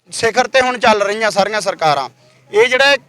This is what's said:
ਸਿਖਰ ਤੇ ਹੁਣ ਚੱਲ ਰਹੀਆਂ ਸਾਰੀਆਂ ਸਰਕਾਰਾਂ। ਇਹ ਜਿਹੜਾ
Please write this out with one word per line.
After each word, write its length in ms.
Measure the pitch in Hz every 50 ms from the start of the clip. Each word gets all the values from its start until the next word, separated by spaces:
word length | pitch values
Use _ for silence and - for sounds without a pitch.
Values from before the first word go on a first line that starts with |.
| _ 180
ਸਿਖਰ 340 | - - 226 226 - 247 247
ਤੇ 140 | 233 - 262
ਹੁਣ 180 | 254 254 247 220
ਚੱਲ 240 | 247 226 214 202
ਰਹੀਆਂ 280 | 202 196 208 220 226 208
ਸਾਰੀਆਂ 300 | - 202 196 202 220 214
ਸਰਕਾਰਾਂ। 480 | 175 196 180 - 165 156 143 143 131 120 - _ _ _ _ _ _ -
ਇਹ 140 | 208 208 240 247
ਜਿਹੜਾ 280 | 254 254 269 277 277 - _